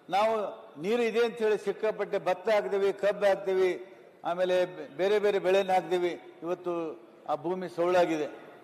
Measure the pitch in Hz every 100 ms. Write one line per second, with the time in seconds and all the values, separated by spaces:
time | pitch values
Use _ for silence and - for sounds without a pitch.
0 | - 185 220 220 190 - - 139 170 240
1 | 233 208 240 202 220 202 202 190 220 190
2 | 202 196 165 185 - 208 190 196 196 190
3 | 196 190 202 190 190 190 185 175 - -
4 | - - - 175 185 180 180 160 139 143
5 | 190 208 202 196 175 190 190 185 165 180
6 | 175 165 - - 165 175 180 170 165 127
7 | - - - 147 156 185 180 - 175 180
8 | 170 160 151 - - -